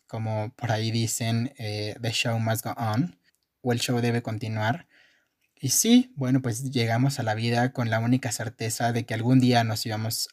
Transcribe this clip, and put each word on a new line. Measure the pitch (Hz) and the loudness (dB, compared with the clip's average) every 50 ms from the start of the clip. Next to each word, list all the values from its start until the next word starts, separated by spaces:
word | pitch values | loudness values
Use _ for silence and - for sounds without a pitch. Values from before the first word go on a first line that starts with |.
| _ | _
como | - - 113 113 110 110 107 107 110 - | -12 -8 -6 -6 -4 -4 -4 -6 -6 -8
por | - - 113 | -6 -4 -2
ahí | 110 110 113 113 | -2 -2 -2 -2
dicen, | 113 117 113 110 - - 120 113 117 113 117 131 - - | 0 0 0 -2 -2 -2 -2 -2 0 -2 -2 -4 -6 -10
eh, | 113 104 104 104 104 107 - - | -10 -8 -6 -6 -6 -6 -8 -6
"The | 113 110 | -6 -4
show | 107 - - 123 113 113 | -2 -2 -2 -2 -2 0
must | 113 110 113 110 - | 0 0 -2 -2 -4
go | 117 110 | -6 -6
on", | - 120 110 107 120 165 180 - _ _ _ _ _ _ _ _ _ | -4 -2 0 0 0 0 -2 -4 _ _ _ _ _ _ _ _ _
o | - 123 | -2 -2
"El | 120 120 | -2 0
show | - - 127 120 | 0 -2 0 0
debe | 117 120 117 117 | 0 0 0 0
continuar". | - 113 110 107 113 110 110 110 107 110 156 170 - _ _ _ _ _ _ _ _ _ _ _ _ _ _ _ | -2 -4 -6 -6 -6 -6 -4 0 0 0 0 -2 -6 _ _ _ _ _ _ _ _ _ _ _ _ _ _ _
Y | - 131 | -4 0
sí, | - - - 220 240 247 247 - - | 0 2 4 6 6 6 6 2 -2
bueno, | 147 131 127 131 135 | -4 0 2 2 2
pues | 131 123 113 117 139 127 | 2 0 -4 -4 -4 -2
llegamos | 131 123 117 113 113 120 131 139 139 - | 0 0 0 2 2 2 2 2 0 0
a | |
la | 113 110 107 | -2 -2 -2
vida | 110 113 117 120 120 123 127 | 0 0 0 2 2 2 2
con | - - 120 110 | 0 -2 -2 0
la | 110 113 | 0 0
única | 113 120 127 131 - 120 | 2 2 2 2 0 -2
certeza | - - 113 110 - - 113 110 - - 117 117 | -6 -6 -6 -8 -6 -6 -4 -4 -2 0 0 0
de | 120 120 117 | 0 -2 -2
que | - 113 | -4 -4
algún | 110 113 123 131 131 | -2 2 4 6 6
día | 123 123 123 117 113 | 6 6 6 4 4
nos | 110 110 107 - | 2 0 -4 -4
íbamos | 117 107 107 110 113 - - - - | -4 -4 -4 -4 -4 -4 -4 -6 -6